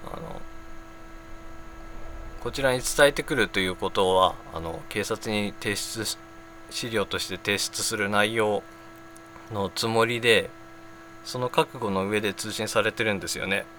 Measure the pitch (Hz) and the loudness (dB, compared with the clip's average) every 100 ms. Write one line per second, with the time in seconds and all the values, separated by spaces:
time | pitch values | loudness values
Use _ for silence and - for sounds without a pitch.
0 | - - 165 - - - - - - - | -10 -10 -10 -10 -10 -12 -12 -14 -14 -16
1 | - - - - - - - - - - | -16 -16 -14 -14 -12 -12 -12 -12 -12 -10
2 | - - - - 123 123 135 127 123 - | -8 -8 -10 -8 -6 2 2 4 2 8
3 | 143 143 143 143 98 101 92 90 95 104 | 8 6 0 2 4 4 2 2 0 4
4 | 92 92 90 85 - 82 82 80 - 107 | 6 8 6 4 -8 -6 -6 -8 -6 -4
5 | 98 107 113 104 101 101 110 101 - 113 | -2 -4 -2 0 -2 -4 -2 -2 -4 -4
6 | 107 - - - - - - - 123 110 | -4 -6 -10 -18 -18 -18 -10 -6 0 0
7 | 95 92 - 92 - 101 - - 101 110 | 0 -2 -4 -4 0 0 0 -2 -2 0
8 | 98 104 104 117 107 101 - - - - | 2 4 4 4 4 2 -2 -18 -18 -18
9 | - - - - - 107 95 - 117 113 | -18 -18 -18 -18 -6 -2 -2 0 2 4
10 | 113 120 117 104 - - - - - - | 4 4 6 6 4 -8 -16 -16 -18 -18
11 | - - - 127 123 - 156 127 110 95 | -18 -14 -8 -4 0 2 0 -2 -2 0
12 | 95 104 104 95 107 101 110 113 107 - | 0 0 0 -4 -6 -4 0 2 2 2
13 | 110 101 85 - - 98 - | 0 0 -2 -4 -2 -2 -4